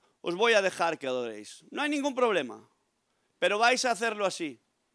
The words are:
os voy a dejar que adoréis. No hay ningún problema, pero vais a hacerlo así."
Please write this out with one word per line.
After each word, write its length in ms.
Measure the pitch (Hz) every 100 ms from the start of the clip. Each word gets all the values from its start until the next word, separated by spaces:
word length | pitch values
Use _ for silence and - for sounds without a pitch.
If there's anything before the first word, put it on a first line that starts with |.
| _ _
os 120 | -
voy 200 | 175 233
a 80 | 214
dejar 360 | 190 - 170 156
que 100 | 131
adoréis. 540 | 127 117 107 104 - -
No 120 | -
hay 80 | 294
ningún 240 | 294 277
problema, 520 | 254 240 180 123 107 113 _ _ _ _ _ _ _
pero 200 | 180 208
vais 260 | 233 254
a 60 | 247
hacerlo 340 | 208 233 214
así." 360 | 190 - 156 117 _ _ _